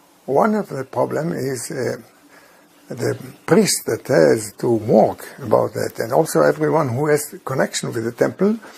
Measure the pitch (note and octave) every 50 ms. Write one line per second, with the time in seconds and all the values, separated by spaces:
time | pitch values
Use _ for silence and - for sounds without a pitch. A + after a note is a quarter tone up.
0 | _ _ _ _ _ - C3 D3 - A3 G#3+ G#3+ F#3 - C#3+ C3+ C3 B2+ - A#2+
1 | C3+ B2+ B2+ C3 D3+ E3+ E3+ C#3 B2+ C3+ C3+ A#2+ A2+ - - C3+ A#2+ A#2+ B2 B2
2 | - _ _ _ _ _ - - - _ _ _ _ _ _ _ _ - - A#2+
3 | A#2 B2 B2 A#2 - B2+ - - _ - E3 G3+ G#3 - - - - - - -
4 | - - C3 D#3+ D#3+ D3 B2+ A#2 G#2 - - - - B2 A#2 A2 G#2 G#2+ G2+ G#2+
5 | C3 A2 G2 - - - - - C#3 B2 A2 A#2+ A#2+ A2 - A2+ A2 - - -
6 | - A2+ B2 D3 E3 D#3 - E3 D3+ D3 D3 D3+ D#3 D3+ C#3+ D#3 D#3 C3 A#2 B2
7 | D3+ D#3 D3 D3 - - - - - - C3 C#3 D3+ - - - - C#3 A#2+ A#2
8 | A2 A#2 A#2 - - C3+ A#2+ - F#3 G#3 A3 A3 - - -